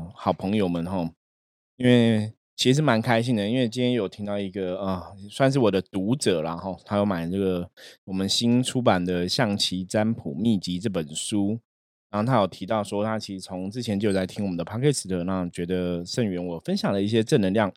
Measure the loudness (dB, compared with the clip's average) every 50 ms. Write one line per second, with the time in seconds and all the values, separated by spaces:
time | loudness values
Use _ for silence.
0 | -8 -10 -12 -4 -2 -2 0 0 0 -2 0 0 0 0 0 -2 -4 -4 -4 -4
1 | -4 -4 -6 _ _ _ _ _ _ _ _ _ _ _ _ 0 4 6 6 6
2 | 6 6 4 2 0 -2 -6 _ _ _ _ 0 2 4 4 4 4 4 4 4
3 | 4 2 2 2 2 2 0 0 0 0 0 0 0 0 0 0 0 0 0 0
4 | 0 -2 -4 -6 -6 -6 -4 -4 -4 -6 -4 -4 -4 -4 -4 -4 -4 -4 -4 -4
5 | -6 -10 -16 -18 -18 -12 -2 2 2 4 4 4 4 4 4 2 0 -2 -4 -4
6 | -2 0 0 0 2 2 2 2 0 -2 -4 -6 -6 -8 -8 -10 -6 -2 0 2
7 | 2 2 0 -2 -2 -2 -2 0 0 0 0 -2 -4 -6 _ -18 -20 -20 -20 -20
8 | _ -8 -4 -2 -2 0 0 0 2 4 4 4 2 0 -2 2 4 4 4 4
9 | 2 0 0 0 0 0 0 0 0 0 0 0 -2 -2 -2 -4 -4 -2 0 0
10 | 2 0 0 -2 -6 -8 -6 -2 2 2 2 2 0 -2 -4 -4 -4 -2 -2 -2
11 | -4 -4 -6 -8 -6 -4 -2 0 0 0 -2 -4 -8 _ _ _ _ _ _ _
12 | _ _ -4 -2 0 2 4 4 2 2 -2 -6 -6 -2 -2 -2 -2 -2 -2 -2
13 | -2 -2 -2 -4 -6 -8 -10 -10 -10 -10 -10 -8 -8 -8 -6 -6 -4 -2 -2 0
14 | 0 2 2 2 0 -2 -4 -4 -4 -4 -4 -4 -6 -6 -4 0 2 2 2 0
15 | -2 -4 -4 -2 -2 -2 -2 -2 -2 -4 -4 -6 -4 -2 -2 -2 -2 -2 -2 -4
16 | -6 -6 -4 -2 -2 -2 -2 -4 -4 -6 -8 -8 -6 -4 -4 -2 -2 -2 0 0
17 | 0 2 2 2 2 4 4 4 4 4 2 2 2 0 -2